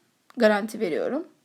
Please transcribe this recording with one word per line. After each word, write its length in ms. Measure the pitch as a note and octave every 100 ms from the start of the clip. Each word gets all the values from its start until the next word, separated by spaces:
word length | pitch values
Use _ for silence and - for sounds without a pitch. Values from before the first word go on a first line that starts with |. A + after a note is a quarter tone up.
| _ _ _ -
garanti 440 | G#3+ G#3 G#3+ G#3
veriyorum. 480 | G#3 C3+ E2+ C#4 F4+ _